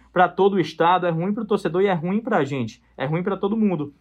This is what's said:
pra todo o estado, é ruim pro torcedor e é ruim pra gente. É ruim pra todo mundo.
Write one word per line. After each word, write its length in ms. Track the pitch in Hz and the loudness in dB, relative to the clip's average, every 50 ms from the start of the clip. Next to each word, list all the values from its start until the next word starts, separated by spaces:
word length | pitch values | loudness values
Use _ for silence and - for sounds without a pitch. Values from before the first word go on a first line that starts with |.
| _ _ | _ _
pra 160 | - 175 180 170 | 2 2 2 2
todo 260 | 175 - 190 202 196 | 4 2 2 2 4
o 60 | 196 | 2
estado, 460 | 165 156 - - 165 170 185 180 175 | -2 -2 0 0 2 4 4 2 2
é 40 | 175 | 0
ruim 220 | 165 160 170 196 | -2 0 -2 -2
pro 140 | 208 240 220 | -2 -4 -2
torcedor 360 | 214 214 196 - 175 156 180 | -2 -2 -2 -2 -2 0 2
e 40 | 196 | 2
é 80 | 202 185 | 2 0
ruim 260 | 165 151 180 196 220 | 0 -2 -2 -2 -2
pra 240 | 240 254 208 170 147 | -2 0 0 0 0
gente. 380 | 135 143 135 117 107 - - _ _ - | 0 -2 -4 -6 -6 -8 -14 _ _ -10
É 100 | - 131 | -6 -4
ruim 160 | 147 156 175 | -2 -2 -2
pra 160 | 180 208 196 185 | -2 -4 -4 -4
todo 180 | - 202 214 | -2 -2 0
mundo. 380 | 226 214 202 175 151 143 143 - _ | 0 0 0 0 -2 -4 -8 -10 _